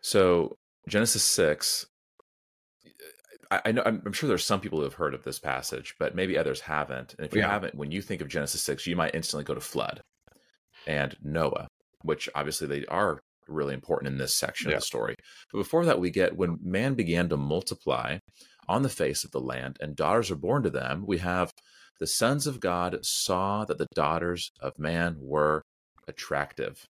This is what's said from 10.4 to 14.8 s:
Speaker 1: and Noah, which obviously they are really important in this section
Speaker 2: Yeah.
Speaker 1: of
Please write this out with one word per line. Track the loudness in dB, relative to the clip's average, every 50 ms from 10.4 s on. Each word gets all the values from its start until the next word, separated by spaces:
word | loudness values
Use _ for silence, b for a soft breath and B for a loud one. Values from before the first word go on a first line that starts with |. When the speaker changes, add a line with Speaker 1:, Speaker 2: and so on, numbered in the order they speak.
| b b b b _ _ _ -14 -6
Speaker 1:
and | -2 0 0 0 -2 -4 -8
Noah, | -8 -4 0 2 2 2 0 -2 -6 -8 _ _ _ _ _ _
which | -2 -2 -2 -2 -2 -6 -4
obviously | -4 -4 -2 -4 -4 -4
they | -4 -4 -4 -4
are | -2 0 2 2 2 0 -2 _ _ _ _ _
really | -6 -4 -2 -2 -2 -4
important | -6 -2 -2 -2 -2 0 -4
in | -4 -4
this | -2 0 0
section | 0 0 -2 -4 -4 -2 0
Speaker 2:
Yeah. | 0
Speaker 1:
of | 0